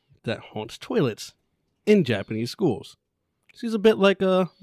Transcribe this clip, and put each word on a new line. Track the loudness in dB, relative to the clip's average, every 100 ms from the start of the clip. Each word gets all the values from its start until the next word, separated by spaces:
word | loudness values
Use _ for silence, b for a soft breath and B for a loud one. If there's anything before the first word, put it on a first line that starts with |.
| _ _
that | -10 -8
haunts | -10 -12 -12 -12
toilets | -4 -2 -2 -4 -14 _ _ _ _ _
in | 2 4
Japanese | 4 -2 -4 -6 -8
schools. | -2 -2 -2 -8 -20 _ _ _ _ _
She's | -10 -6
a | 2
bit | 2 4
like | 2 2
a | 2 2 0 -6